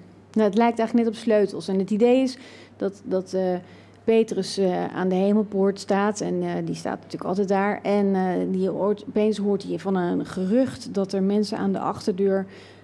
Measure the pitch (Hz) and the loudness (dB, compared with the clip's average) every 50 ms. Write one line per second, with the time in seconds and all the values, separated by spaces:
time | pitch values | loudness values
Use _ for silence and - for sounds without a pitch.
0 | - - - - - - - 220 220 208 180 226 233 240 233 226 226 220 - 240 | -10 -20 -20 -20 -20 -4 0 2 2 2 4 4 2 2 2 0 -2 0 2 2
1 | 233 226 208 226 - 240 214 208 202 190 - - 165 - 190 190 185 190 214 202 | 2 2 -2 -2 0 2 4 4 4 2 0 -6 -4 -2 0 0 0 0 2 4
2 | 233 240 247 262 262 254 262 - - - - - - - - - 196 196 190 - | 4 6 6 4 4 0 -2 -8 -16 -20 -20 -20 -20 -20 -10 -6 -4 -4 -4 -6
3 | - - 185 185 185 185 185 185 185 185 180 175 180 - - - - - - - | -8 -4 -4 -4 -4 -2 -2 -2 0 0 -2 -2 -6 -12 -20 -20 -20 -20 -20 -4
4 | - - 226 226 226 220 185 180 190 - - 190 196 180 180 175 180 - - - | 0 4 4 4 4 2 0 -4 -4 -4 -2 0 0 2 2 0 -2 -4 -4 -2
5 | 185 190 190 185 190 202 208 214 214 208 202 196 190 196 190 196 - - 202 196 | 0 0 2 2 2 4 4 2 2 0 0 2 2 2 0 -2 -2 0 0 2
6 | 202 208 202 - - 175 180 180 175 175 175 175 170 165 165 165 - - - - | 2 0 0 -2 -4 -4 -2 -2 -2 -2 -4 -4 -4 -4 -6 -6 -6 -6 -6 -8
7 | - - - - - - 202 196 208 180 202 190 196 208 208 - - - 202 208 | -8 -12 -12 -8 -6 -4 -2 -2 0 2 2 2 2 0 -2 -2 -2 0 2 2
8 | 202 196 196 185 185 185 175 180 185 180 190 185 190 190 160 - 180 202 208 202 | 2 2 2 2 0 0 0 -2 -2 -2 0 0 0 -2 0 0 0 0 -2 -2
9 | - - - 214 208 220 214 202 196 208 202 190 - 180 175 165 - 196 196 185 | -6 -4 0 2 2 2 2 0 0 0 0 0 -2 -6 -8 -6 -2 -2 0 0
10 | 175 175 180 175 175 - - 196 185 185 214 254 269 - - - - - 185 196 | 0 0 -2 -2 -4 -4 -6 -4 -2 2 2 2 2 0 -2 -8 -12 -6 -4 -2
11 | 196 190 196 196 190 196 202 208 208 202 208 - 196 196 190 - - - 202 - | -2 -2 0 0 0 2 2 2 0 0 -2 -2 -2 -2 -2 -2 -2 -4 -4 -2
12 | - - 196 180 196 196 190 196 190 190 - - - - - - | -4 -4 0 2 2 2 2 0 -2 -6 -12 -20 -20 -20 -20 -20